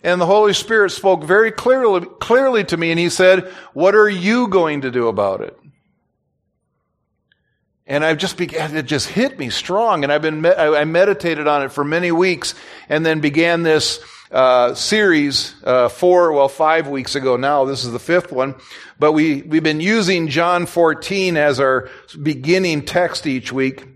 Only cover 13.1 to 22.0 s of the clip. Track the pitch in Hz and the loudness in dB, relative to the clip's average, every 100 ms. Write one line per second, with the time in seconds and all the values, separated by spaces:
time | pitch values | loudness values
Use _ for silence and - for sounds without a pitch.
13.1 | 160 147 143 170 170 165 156 151 - - | 0 0 2 2 2 2 0 0 -6 -12
14.1 | - - 131 131 127 123 135 - 214 208 | -20 -6 2 4 4 2 -2 -2 0 2
15.1 | 160 147 135 - - - 127 120 - 180 | 2 0 -4 -6 -10 -2 2 2 0 2
16.1 | 180 175 147 139 - 156 160 143 139 127 | 4 4 2 0 2 0 2 -2 -8 -6
17.1 | 143 131 123 135 147 135 135 120 117 - | -4 0 0 0 0 0 -4 -8 -10 -2
18.1 | 175 175 131 135 135 - - - _ 151 | -2 -2 -6 -6 -6 -20 -20 -20 _ 2
19.1 | 156 156 143 151 156 156 151 175 226 185 | 2 0 -2 -2 -2 0 -2 0 0 0
20.1 | 185 160 139 170 175 170 - 165 151 - | -2 -2 -2 0 0 -2 0 0 0 -6
21.1 | 196 185 165 147 131 135 131 123 - | -2 -2 2 0 2 0 0 -4 -20